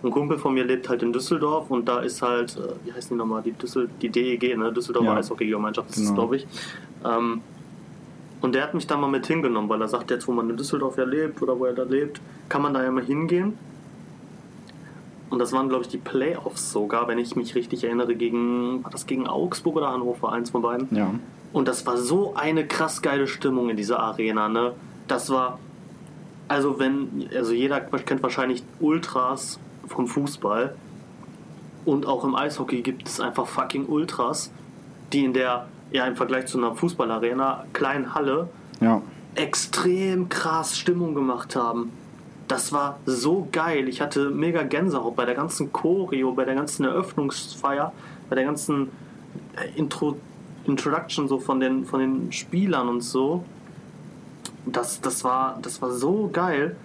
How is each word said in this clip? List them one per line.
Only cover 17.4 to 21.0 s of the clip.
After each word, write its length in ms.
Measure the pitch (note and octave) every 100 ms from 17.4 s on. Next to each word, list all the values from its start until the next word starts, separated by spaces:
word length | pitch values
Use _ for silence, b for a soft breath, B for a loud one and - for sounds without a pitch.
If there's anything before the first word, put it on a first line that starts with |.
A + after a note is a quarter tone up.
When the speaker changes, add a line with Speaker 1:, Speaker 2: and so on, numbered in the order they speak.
| A#2 B2
Speaker 1:
richtig 300 | A#2 B2 A#2+
erinnere, 300 | A#2+ B2 A#2
gegen, 680 | A#2 A#2+ A#2+ B2 B2 B2+
war 80 | B2+
das 140 | - -
gegen 200 | C3 B2
Augsburg 500 | - F3+ - E3+ D#3
oder 140 | C#3+
Hannover, 400 | B2+ B2 A#2+ A2
eins 160 | A#2 A#2
von 120 | B2
beiden? 260 | A#2 B2 C3
Speaker 2:
Ja. 200 | G#2+